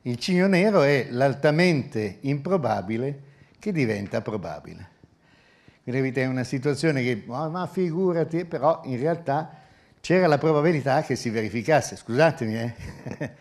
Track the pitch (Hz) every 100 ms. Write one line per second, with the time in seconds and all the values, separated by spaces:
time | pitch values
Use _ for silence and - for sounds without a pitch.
0 | 127 120 - 180 196 180 208 196 139 143
1 | 113 120 135 139 151 151 180 151 - 110
2 | 107 92 135 143 143 190 120 104 92 113
3 | 135 139 - _ _ _ 214 170 120 101
4 | 101 113 110 107 85 76 82 82 95 _
5 | - _ _ _ _ _ _ _ - 127
6 | 135 127 131 127 123 139 143 143 160 135
7 | 123 113 - 123 156 180 180 190 180 160
8 | 190 170 160 160 175 151 143 165 131 123
9 | 147 165 165 143 165 - - _ _ _
10 | - 180 180 143 156 147 160 156 131 139
11 | 151 123 120 113 107 110 123 147 - 95
12 | - 120 160 - 113 110 117 - - -
13 | 127 - 143 -